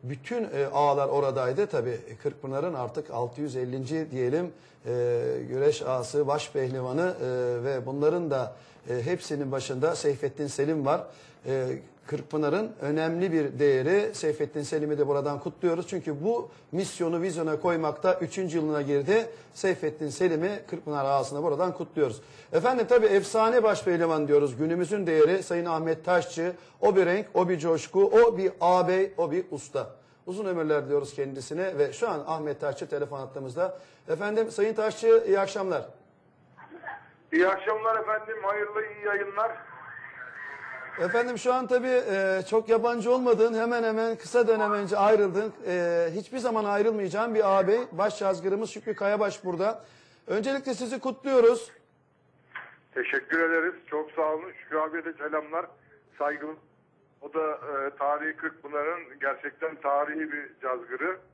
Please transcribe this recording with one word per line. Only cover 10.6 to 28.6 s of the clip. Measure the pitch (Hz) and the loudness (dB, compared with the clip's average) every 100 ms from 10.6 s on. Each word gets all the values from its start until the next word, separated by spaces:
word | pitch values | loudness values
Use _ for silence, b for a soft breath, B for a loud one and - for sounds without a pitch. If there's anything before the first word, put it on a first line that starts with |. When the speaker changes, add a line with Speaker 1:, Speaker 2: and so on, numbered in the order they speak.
| 143 160 135 | 0 0 0
Speaker 1:
var. | 170 - B B B - | 0 -2 B B B -4
E, | 135 131 135 131 - - | -2 -2 -6 -10 -20 -8
Kırkpınar'ın | 147 135 151 147 175 220 - | -8 -4 -2 0 0 -2 -6
önemli | 139 151 160 170 190 | -4 0 0 0 0
bir | 165 143 127 | 0 0 2
değeri. | 143 131 131 196 214 | 4 4 4 2 2
Seyfettin | - 156 147 143 151 | -2 -2 0 -2 -4
Selim'i | 143 156 151 147 | -4 -2 -2 0
de | 143 | 2
buradan | 143 139 139 | 0 0 -4
kutluyoruz. | - - 180 165 175 | -8 -2 0 0 -2
Çünkü | 185 160 143 | -6 -4 -4
bu | 175 233 - B B | -2 -2 -4 B B
misyonu | 165 190 - 170 170 | -4 -4 -2 -2 0
vizyona | 185 165 160 151 | -2 -2 -2 0
koymakta | 185 170 156 147 185 185 | 0 0 0 0 2 2
üçüncü | 170 - 185 165 | -2 -4 -2 0
yılına | 156 151 | 0 0
girdi. | 139 143 139 214 226 B B | 2 0 4 2 2 B B
Seyfettin | - 190 180 156 147 156 | -2 -2 0 -2 -4 -8
Selim'i | - 180 156 180 208 - | 0 2 2 0 -4 -8
Kırkpınar | 165 - 147 | -10 -4 -2
ağasına | 139 139 127 143 | 2 2 0 -2
buradan | 160 143 180 | -2 0 -2
kutluyoruz. | 175 170 - 139 113 B B B | -2 -8 0 0 0 B B B
Efendim | 165 220 262 220 | 2 2 2 4
tabii | 247 214 | 6 8
efsane | 196 190 220 220 247 | 4 4 2 4 6
baş | 214 208 | 4 2
pehlivan | 196 170 165 156 147 | 2 2 2 2 6
diyoruz. | 147 143 120 | 6 4 0
Günümüzün | 160 170 180 208 180 | 0 0 0 -2 2
değeri | 156 151 190 | 6 6 6
Sayın | 185 170 170 | 0 -2 0
Ahmet | 160 160 160 | -2 0 -2
Taşçı. | 175 180 - - 170 175 B B | 2 2 2 -4 -4 -4 B B
O | - 190 | 4 6
bir | 175 | 4
renk, | 190 208 | 2 0
o | - 175 | 0 0
bir | 180 | 0
coşku, | 165 160 - 185 | 2 0 0 2
o | 196 220 233 185 | 6 8 6 6
bir | 185 - | -2 2